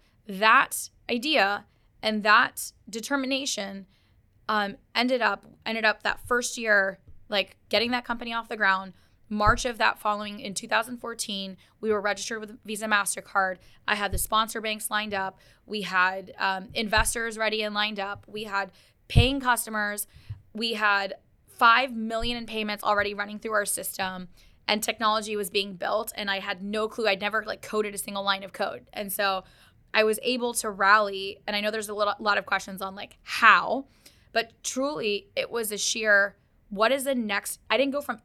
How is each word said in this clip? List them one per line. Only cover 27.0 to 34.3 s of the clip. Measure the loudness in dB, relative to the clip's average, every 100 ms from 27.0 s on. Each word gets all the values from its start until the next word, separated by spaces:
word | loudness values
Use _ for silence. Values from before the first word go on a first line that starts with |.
| 0
I'd | 0
never, | 0 -2 -4
like, | -8
coded | -6 -4 -4 -6
a |
single | -8 -4
line | -2 -2
of | -4
code. | -6 -6 -6 -12
And | -12 -8
so | -2 0 0 -6 -18 -20 _ _
I | 2 4
was | 2
able | -2 -2 -2 -4
to | -6
rally, | 2 6 6 6 -2 -8 -8 -4
and |
I | -2
know | -2
there's | -4 -6
a |
little, | -2 -2 0
lot | 0 0
of | 0
questions | -4 -4 -10
on, | -10 -10
like, | -16 -18
how, | -10 6 10 10 6 -2 -4 _ -20 _ _